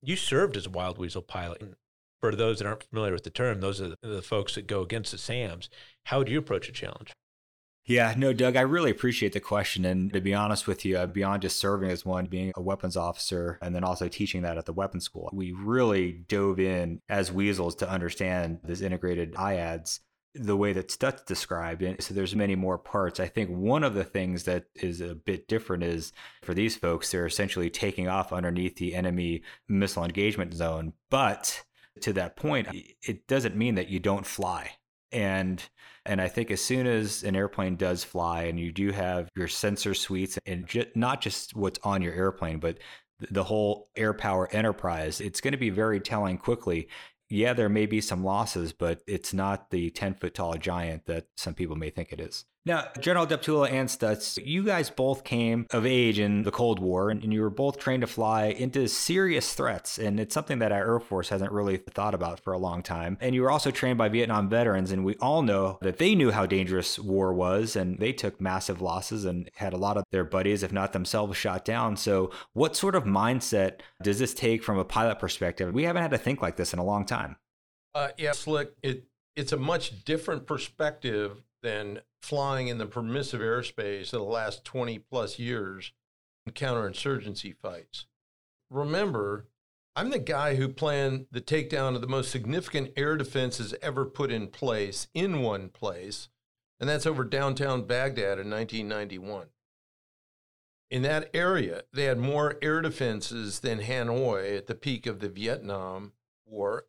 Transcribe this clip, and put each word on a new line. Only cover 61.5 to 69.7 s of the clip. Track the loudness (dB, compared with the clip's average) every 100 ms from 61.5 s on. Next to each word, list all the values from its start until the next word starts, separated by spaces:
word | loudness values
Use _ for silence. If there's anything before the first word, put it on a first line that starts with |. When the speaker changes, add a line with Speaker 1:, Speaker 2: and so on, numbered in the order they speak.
Speaker 2:
really | 0 2 0
thought | -2 -2 0
about | 0 -2 -4
for | -4
a | -2
long | 0 -2
time. | -4 -4 -2 -2
And | 2
you | 4
were | 4
also | 4 2
trained | 0 2 4
by | 4
Vietnam | 4 4 2 4
veterans, | 4 4 4 2
and | 2 2
we | 2
all | 2 4
know | 4 4 2 0
that | -2 4
they | 6
knew | 6 6
how | 4
dangerous | 4 4 2 0 0 -2
war | 0 2 2
was, | 2 4 2 2 0
and | 0 0
they | -2
took | 0 -4 -2
massive | -2 0 -2 -2
losses | -2 -2 -4 -4
and | -2 -2 -4
had | -6 -4